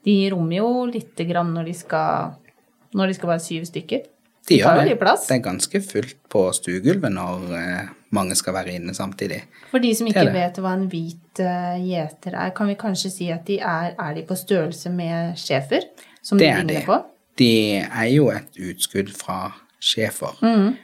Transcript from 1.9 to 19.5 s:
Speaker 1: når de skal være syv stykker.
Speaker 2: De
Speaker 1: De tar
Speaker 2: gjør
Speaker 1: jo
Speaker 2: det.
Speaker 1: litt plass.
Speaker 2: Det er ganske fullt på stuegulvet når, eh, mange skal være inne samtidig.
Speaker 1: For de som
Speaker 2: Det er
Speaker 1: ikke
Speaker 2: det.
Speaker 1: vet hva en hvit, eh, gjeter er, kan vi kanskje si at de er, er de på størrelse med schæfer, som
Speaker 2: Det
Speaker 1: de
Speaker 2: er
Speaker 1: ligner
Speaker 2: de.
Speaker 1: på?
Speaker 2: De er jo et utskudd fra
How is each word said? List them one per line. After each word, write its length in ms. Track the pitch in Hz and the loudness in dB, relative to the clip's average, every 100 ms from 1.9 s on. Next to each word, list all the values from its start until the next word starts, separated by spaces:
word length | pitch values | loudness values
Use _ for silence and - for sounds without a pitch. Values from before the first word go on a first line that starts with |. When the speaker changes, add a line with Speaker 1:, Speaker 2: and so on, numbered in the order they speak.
| 160 160 151 160 - _ _ _ _ _ | 0 2 0 -2 -10 _ _ _ _ _
Speaker 1:
når 140 | 202 190 | -2 0
de 60 | |
skal 160 | 190 175 | 0 0
være 140 | 165 | -2
syv 220 | 165 165 170 | -2 -8 -6
stykker. 380 | 160 - 262 - _ _ _ - | -10 -4 -6 -6 _ _ _ 4
Speaker 2:
De 80 | 156 | 6
Speaker 1:
De 60 | |
tar 80 | 127 | 8
Speaker 2:
gjør 60 | - | 6
Speaker 1:
jo 60 | 139 | 6
Speaker 2:
det. 40 | |
Speaker 1:
litt 60 | 240 | 4
plass. 260 | 190 349 - | 4 2 2
Speaker 2:
Det 80 | 131 | 0
er 80 | |
ganske 380 | 101 95 - 196 | 0 -4 -2 -4
fullt 320 | 196 104 113 - _ | -2 -4 -4 -10 _
på 160 | 107 92 82 | 2 2 0
stuegulvet 560 | - 92 110 196 143 | -4 0 2 2 0
når, 320 | 92 90 90 90 85 | -2 -4 -6 -6 -6
eh, 300 | 87 90 92 - _ | -4 -6 -8 -14 _
mange 220 | 101 92 - | -2 0 -2
skal 180 | - | -2
være 200 | 92 92 90 | -4 -4 -6
inne 180 | 87 92 | -8 -6
samtidig. 460 | 98 98 98 - - _ - | -8 -6 -6 -6 -12 _ -2
Speaker 1:
For 100 | 262 | 0
de 140 | 240 | 2
som 140 | 220 233 | 2 2
Speaker 2:
Det 80 | 202 | 4
er 60 | |
Speaker 1:
ikke 100 | 170 | 4
Speaker 2:
det. 220 | 185 175 180 | 4 -2 -2
Speaker 1:
vet 80 | |
hva 100 | 190 | -2
en 160 | 190 190 | -2 -2
hvit, 500 | 175 165 170 _ - | -4 -6 -10 _ -4
eh, 380 | 185 180 180 180 | -2 -2 -4 -4
gjeter 500 | 180 180 151 - 185 | -2 -2 -4 -8 -10
er, 160 | 175 180 | -6 -6
kan 160 | 185 208 | -2 -2
vi 80 | 202 | -2
kanskje 360 | 220 185 190 | -4 -4 -6
si 180 | 185 175 | -6 -6
at 160 | 165 170 | -6 -4
de 140 | 196 | -2
er, 340 | 202 165 175 175 | -2 -2 -4 -6
er 140 | 165 | -8
de 100 | 160 | -8
på 140 | 160 185 | -6 -6
størrelse 520 | - 190 156 165 175 | 0 0 0 -4 -6
med 460 | 180 170 170 170 170 | -4 -2 -2 -4 -6
schæfer, 480 | - 135 139 - 370 - - _ | -2 -2 0 -2 -2 -18 -20 _
som 160 | - 202 | 0 4
Speaker 2:
Det 80 | 156 | 6
Speaker 1:
de 40 | |
Speaker 2:
er 100 | 104 | 4
Speaker 1:
ligner 160 | 95 151 | 0 -2
Speaker 2:
de. 60 | 143 | 0
Speaker 1:
på? 180 | 214 - _ _ - | 0 0 _ _ 2
Speaker 2:
De 160 | 123 113 107 101 | 6 6 4 0
er 320 | - 117 113 | -4 -2 2
jo 220 | 143 131 | 6 4
et 180 | 98 - - | 2 -8 -12
utskudd 520 | 92 87 - 98 101 | -10 -6 -4 -2 -4
fra 440 | - - 92 92 | -8 -8 -6 -6